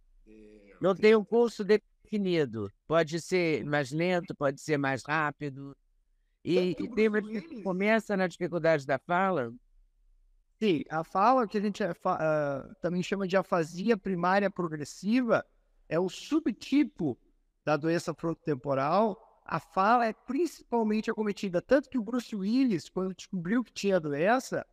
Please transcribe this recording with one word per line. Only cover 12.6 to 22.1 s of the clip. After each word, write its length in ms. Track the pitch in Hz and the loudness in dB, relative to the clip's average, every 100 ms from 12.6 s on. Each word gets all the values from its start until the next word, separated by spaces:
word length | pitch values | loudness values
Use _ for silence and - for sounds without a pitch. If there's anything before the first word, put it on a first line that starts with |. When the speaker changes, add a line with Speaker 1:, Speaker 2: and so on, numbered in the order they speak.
| - - | -10 -8
Speaker 2:
também 220 | 170 180 | -4 -4
chama 240 | 175 196 185 | -2 -4 0
de 100 | 190 | 0
afasia 580 | - 180 160 170 214 220 | 0 0 -2 -2 0 0
primária 540 | 190 180 175 196 196 | -2 -2 2 2 0
progressiva, 960 | - 175 156 139 - 190 247 233 156 - _ _ _ - | -2 -6 -6 -10 -8 0 0 2 2 0 _ _ _ -6
é 120 | 156 | -2
o 100 | 185 | -2
subtipo 1080 | - - 311 311 208 - 277 277 - 156 113 _ _ _ _ | -4 -4 -2 -2 -4 0 2 2 -2 -4 -6 _ _ _ _
da 140 | - 151 | -2 0
doença 360 | 160 170 - | 0 -2 -2
frontotemporal. 1300 | 151 170 160 - 135 143 131 143 185 220 - - _ - | -6 -6 -4 -4 -4 -2 -2 2 2 2 -2 -12 _ -8
A 140 | 160 | -8
fala 480 | - - 196 247 226 | -4 0 4 4 2
é 60 | |
principalmente 960 | 214 - 277 339 - - 233 220 214 214 | -4 -6 -2 -2 -6 -4 -2 0 0 -2
acometida, 500 | 220 214 196 196 170 | -2 -4 -4 -2 -2
tanto 280 | - 277 - | 2 2 2
que 80 | 262 | -6
o 60 | |
Bruce 320 | 208 | -4